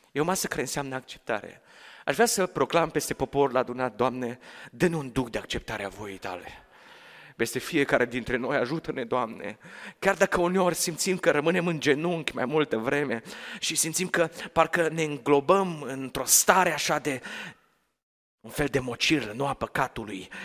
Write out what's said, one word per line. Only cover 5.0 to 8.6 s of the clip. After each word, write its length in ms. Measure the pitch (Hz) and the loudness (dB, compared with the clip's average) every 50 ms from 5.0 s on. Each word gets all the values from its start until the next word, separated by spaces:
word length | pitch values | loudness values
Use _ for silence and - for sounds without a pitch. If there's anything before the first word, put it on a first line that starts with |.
| 135 127 | -4 -2
duc 180 | 110 135 127 117 | -2 -2 -2 -2
de 80 | 110 107 | -4 -6
acceptare 480 | - - - 113 - - 110 104 101 | -6 -4 -6 -6 -6 -6 -6 -6 -6
a 40 | 98 | -6
voii 280 | 92 95 107 101 95 90 | -8 -8 -12 -12 -12 -10
Tale. 480 | - 95 90 90 87 87 - - - _ _ - - - - - - - - - - - - | -8 -10 -10 -8 -10 -14 -18 -20 -20 _ _ -20 -20 -20 -20 -20 -20 -20 -20 -20 -20 -20 -2
Peste 240 | - 113 - - 127 | -2 -2 0 0 -6
fiecare 460 | - - - 147 139 - - 117 120 | -6 0 2 2 2 4 4 4 4
dintre 320 | 123 135 127 107 - 123 117 | 4 0 -6 -4 -2 -2 -2
noi, 200 | 127 120 143 | 0 0 0
ajută-ne, 460 | 131 | 0